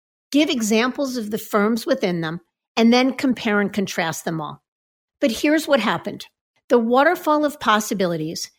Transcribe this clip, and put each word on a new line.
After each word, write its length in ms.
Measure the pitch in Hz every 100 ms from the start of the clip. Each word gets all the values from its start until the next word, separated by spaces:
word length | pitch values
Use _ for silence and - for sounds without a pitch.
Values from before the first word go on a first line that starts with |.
| _ _ _
give 200 | 277 311
examples 640 | 269 214 220 254 254 277 247
of 140 | 208
the 80 | 220
firms 480 | - 214 208 233 -
within 340 | 269 196 175
them, 200 | 165 170 - _ _ -
and 160 | 233
then 220 | 247 262
compare 460 | 254 269 226 226 208
and 120 | 202
contrast 540 | 202 190 - 165 156 -
them 140 | 160
all. 220 | 147 151 _ _ _ _ _ _
But 100 | 277
here's 360 | 220 302 311 311
what 140 | 277
happened. 460 | 214 170 - - - _ _ _ -
The 100 | 240
waterfall 680 | 226 254 294 349 320 302 294
of 120 | 294
possibilities 920 | 233 214 214 202 185 165 156 185 -